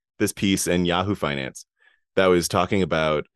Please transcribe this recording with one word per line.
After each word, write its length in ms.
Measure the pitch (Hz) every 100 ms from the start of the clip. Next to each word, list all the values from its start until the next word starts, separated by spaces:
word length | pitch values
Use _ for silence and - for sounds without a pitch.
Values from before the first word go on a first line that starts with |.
| _ _
this 120 | 104
piece 360 | - 101 95 -
in 160 | 87
Yahoo 320 | 90 87 95 98
Finance 500 | 78 71 65 - - _ _ _ _
that 120 | - 95
was 200 | 90 82
talking 360 | 98 90 104
about 440 | 87 80 80 76 -